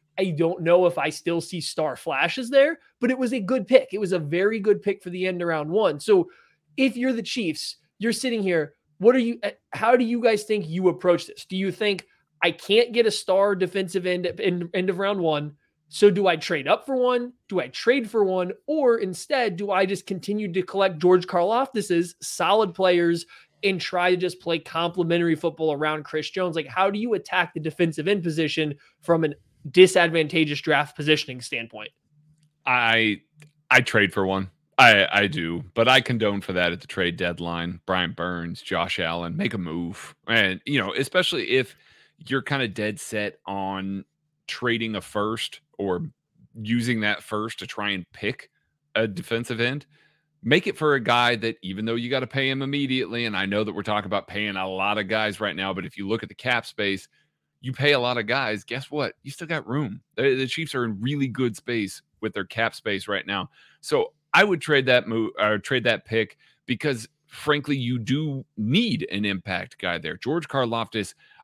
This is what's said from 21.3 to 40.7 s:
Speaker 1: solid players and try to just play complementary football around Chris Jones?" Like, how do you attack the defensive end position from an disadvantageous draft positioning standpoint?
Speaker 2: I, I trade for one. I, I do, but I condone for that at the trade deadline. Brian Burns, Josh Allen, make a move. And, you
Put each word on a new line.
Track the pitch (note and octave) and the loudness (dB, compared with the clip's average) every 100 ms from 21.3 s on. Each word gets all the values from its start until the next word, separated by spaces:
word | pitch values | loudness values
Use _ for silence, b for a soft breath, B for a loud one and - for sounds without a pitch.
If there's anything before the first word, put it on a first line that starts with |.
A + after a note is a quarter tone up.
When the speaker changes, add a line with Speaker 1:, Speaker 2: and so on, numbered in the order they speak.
| F3+ F3 A#3 C4+ G#3+ - E3+ F3 - | 0 2 2 0 -4 0 0 0 -6
Speaker 1:
solid | - - E3+ G#3+ G#3 | -12 -2 2 4 2
players | E3+ F#3 F3+ E3+ E3+ - B B _ | 2 4 4 4 0 -4 B B _
and | G3 F3+ | -2 -2
try | - F3+ F3+ | -4 0 2
to | F#3 | 2
just | F3+ F3+ | 0 -6
play | E3+ E3+ | -6 -6
complementary | - E3 E3+ F3 E3 E3+ E3+ D#3 | -4 -4 -2 -2 0 2 2 0
football | E3+ D3+ D#3 | -2 -2 -2
around | C#3+ D3+ D3+ | 0 -2 -4
Chris | D3 D#3 D3 | -4 -6 -6
Jones?" | F#3 F3+ D#3+ | -4 -4 -4
Like, | C#3 | -6
how | A#2 G3 | 0 0
do | G#3 | 0
you | A#3+ | -2
attack | G#3 - F3+ F3+ | -2 -2 -2 -2
the | D#3+ | -2
defensive | D#3 - E3+ D#3 D#3+ | -8 -2 -2 0 -2
end | G#3 | -2
position | E3 D#3 D#3 - D3+ C#3+ b b | -2 -2 -2 -2 -4 -6 b b
from | - E3 | 0 2
an | D#3 C#3+ _ _ D3 | 2 -4 _ _ -2
disadvantageous | F3+ F#3 F#3 E3+ E3 D#3 E3 D#3 C#3+ | 8 8 8 4 2 0 2 0 -2
draft | - C#3+ C#3+ - | 2 2 2 -4
positioning | D3+ D3+ - B2+ | 2 2 2 -10
standpoint? | A#2 B2 A#2 G#2+ G#2+ _ _ _ _ _ _ _ C3 | -10 -10 -10 -14 -16 _ _ _ _ _ _ _ 0
Speaker 2:
I, | B2 A#2 A2+ A2 G2+ _ _ - _ - | 2 4 4 4 0 _ _ -20 _ 4
I | B2+ | 4
trade | B2+ A2 G2+ | 6 4 4
for | - F#2+ | 4 2
one. | F#2+ F#2+ _ _ - | 0 -2 _ _ 8
I, | B2 G#2 G2 | 10 10 6
I | G2+ G2+ | 4 2
do, | E2 E2 E2+ - | 0 -4 -4 -6
but | - A#2 | 2 6
I | C3 | 6
condone | C3 A#2+ G#2 G2+ | 4 0 0 -2
for | - | -2
that | F2+ F2 | 0 0
at | F2 | -2
the | - | -8
trade | - F2 E2+ | -2 -2 -2
deadline. | F2 E2+ E2+ E2+ E2+ F2 | -4 -4 -6 -6 -6 -8
Brian | - F#2 F2 | -2 -2 -2
Burns, | E2+ F2 F2 E2+ F2+ | -4 -6 -6 -8 -10
Josh | - F2+ F2 - | -4 -2 -2 -2
Allen, | E2 E2+ E2+ D3+ | -4 -4 -6 -4
make | B2 | -4
a | A2 | -4
move. | E2+ E2 E2+ G2+ - - - | -6 -6 -6 -10 -16 -16 0
And, | A#2 G2 F#2+ | 2 2 0
you | - | -2